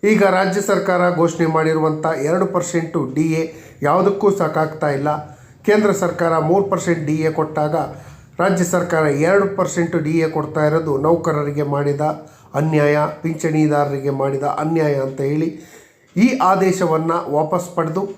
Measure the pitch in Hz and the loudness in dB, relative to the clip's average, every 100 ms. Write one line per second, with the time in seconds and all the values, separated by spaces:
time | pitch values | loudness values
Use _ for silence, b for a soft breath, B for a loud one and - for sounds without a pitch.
0 | 208 214 196 185 190 185 202 190 - 180 | 4 4 4 2 0 -2 0 0 0 2
1 | 180 175 165 160 165 160 156 160 156 156 | 2 2 0 2 0 2 0 2 0 0
2 | 160 156 143 170 185 185 175 170 160 170 | -2 -2 0 0 0 -2 -2 -4 -2 -4
3 | 127 127 160 160 160 B B B 143 170 | -4 -2 0 0 -4 B B B 0 2
4 | 185 196 202 190 160 160 156 - 151 139 | 2 2 0 2 0 0 -2 -2 -2 -2
5 | 147 151 - B B B - 208 208 190 | -2 -4 -6 B B B 2 2 4 0
6 | 175 170 170 165 156 190 196 190 175 165 | -2 0 0 2 2 2 2 -2 0 -2
7 | 151 156 156 156 156 - 151 160 135 B | 0 -2 -2 -2 -4 -2 -2 -2 -4 B
8 | B B B - 180 175 175 180 170 160 | B B B -2 0 2 0 0 0 0
9 | 156 139 160 196 196 - 180 - 170 170 | 0 2 2 2 2 -2 -2 0 -2 -2
10 | 147 165 160 156 147 160 151 160 156 139 | 0 0 0 -2 -4 0 2 2 0 0
11 | 151 170 165 147 143 147 147 143 143 143 | 2 2 2 -2 -2 -2 -2 0 0 0
12 | 151 156 - B B 135 156 151 147 147 | -2 -4 -10 B B -2 0 2 4 2
13 | 151 - 160 160 165 156 151 147 143 139 | 0 -2 -6 -4 -2 2 2 2 0 -2
14 | 135 135 135 139 143 - 156 165 156 139 | -4 -2 -2 -2 -4 -2 -2 0 0 0
15 | 135 135 139 151 160 - B B B B | -2 -4 -2 -2 -2 -6 B B B B
16 | B 170 233 254 180 190 190 180 175 160 | B 2 2 4 2 4 2 2 0 0
17 | 165 170 151 147 156 180 175 - 160 160 | 0 -2 0 -2 0 -2 -4 -4 -2 -2
18 | 196 | -6